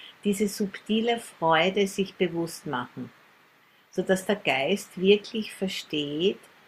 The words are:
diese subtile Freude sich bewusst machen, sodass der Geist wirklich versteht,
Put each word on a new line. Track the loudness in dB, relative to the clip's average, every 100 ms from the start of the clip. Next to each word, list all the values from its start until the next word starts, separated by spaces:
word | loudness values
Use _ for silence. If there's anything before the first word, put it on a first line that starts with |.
| -20 -4
diese | -2 0 0
subtile | -2 -6 -6 -2 0 0 -2
Freude | -6 -2 4 4 4 2 0
sich | 0 -4 -2
bewusst | -2 0 -4 -6 -6
machen, | -6 -6 -10 -14 -16 _ _ _ _ _ _ _
sodass | -6 0 0 0
der | -2
Geist | 0 0 0 -2 -4 0
wirklich | 4 4 2 -8 -8
versteht, | -6 -6 -6 -6 -4 -4 0 0 0 -10 -20